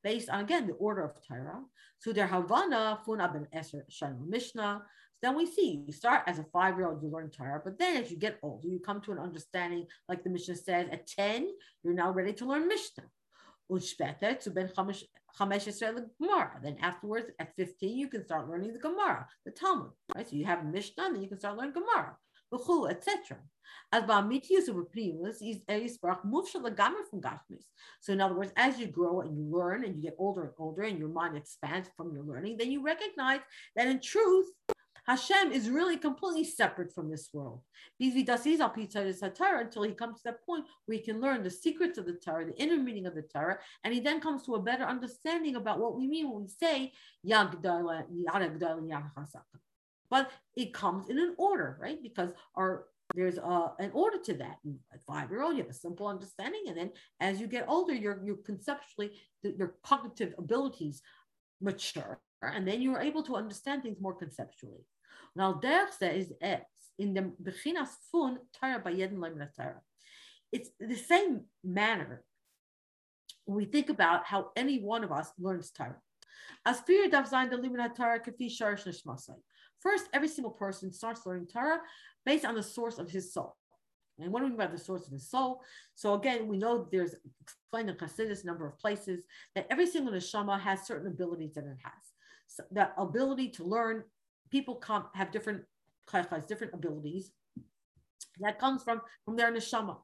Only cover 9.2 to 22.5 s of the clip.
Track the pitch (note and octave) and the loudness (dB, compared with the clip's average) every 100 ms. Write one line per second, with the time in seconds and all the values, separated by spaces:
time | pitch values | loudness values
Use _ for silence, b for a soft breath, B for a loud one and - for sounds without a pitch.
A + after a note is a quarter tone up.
9.2 | F3 D#3+ - F#3 F3 F3 F3 B - F3+ | -6 -10 -6 -4 -2 -4 -6 B -6 -4
10.2 | F#3 F3+ F3+ F3 - F3 F3 E3+ - - | -2 -4 -4 -6 0 0 0 -6 -6 0
11.2 | G3+ A3+ F#4 G4 B B E3+ F3+ F3 F#3 | 0 2 -2 -6 B B 0 2 2 2
12.2 | F#3+ G#3 B3 C#4+ E4+ G#4+ - - - _ | 0 -2 -2 2 2 0 -2 -14 -20 _
13.2 | _ b b b - F#3 F3+ - C#3+ D3+ | _ b b b -2 -2 -2 -4 -4 0
14.2 | G#3 C4 G#3 E3+ F#3 F#3 F#3+ G3 - _ | 0 0 -2 -2 -2 -2 -2 -4 -12 _
15.2 | _ - G3 G3+ G#3 G3+ A3 A#3 A#3 _ | _ -2 0 0 -2 -2 -2 -2 -10 _
16.2 | E4+ F#4+ - C3+ C3+ D3 F3 F3 G#3 A3+ | 2 4 2 -4 -8 0 0 0 -4 -4
17.2 | A3+ - D#3+ - F3+ - G3 B3 C#4 A3 | -4 -10 -10 -4 -4 -2 -4 -2 -4 -6
18.2 | - D#3+ C3+ E3+ G#3 A#3 D4+ F#4 G4 - | -4 -4 -2 -4 -6 -4 -4 2 2 0
19.2 | B2+ B - - F#4+ D#4+ C3+ - - - | -4 B -14 -2 2 2 -2 -14 -10 -8
20.2 | - D3 F#3 E3+ D3+ F3+ G3+ - F#4+ A3+ | -4 -2 0 0 0 -2 -4 -2 -2 -2
21.2 | F#3+ G3 G3+ G#3 C#4 C#4+ G#4+ A#4 - - | -4 -6 -6 -4 -4 -2 2 2 2 -12
22.2 | b b _ | b b _